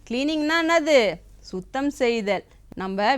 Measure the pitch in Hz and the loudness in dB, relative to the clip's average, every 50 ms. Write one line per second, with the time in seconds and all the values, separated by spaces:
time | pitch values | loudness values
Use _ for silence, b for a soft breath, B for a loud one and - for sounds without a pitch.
0 | - - 226 247 277 302 320 302 294 302 320 339 330 320 339 339 294 320 302 262 | -10 -6 -4 -2 -2 0 -2 -2 -2 0 0 0 2 2 2 2 4 4 4 4
1 | 226 190 156 - - - - - - - - 185 185 - - 262 277 285 277 - | 4 4 -2 -6 -12 -20 -20 -20 -18 -12 -12 -12 -12 -8 -6 -4 -4 -4 -2 0
2 | 262 233 233 226 202 202 196 175 - - - - - - - - 185 196 190 196 | 0 0 0 0 0 -2 -2 -2 -4 -10 -20 -20 -20 -18 -12 -8 -8 -6 -4 0
3 | 208 226 277 | 0 0 0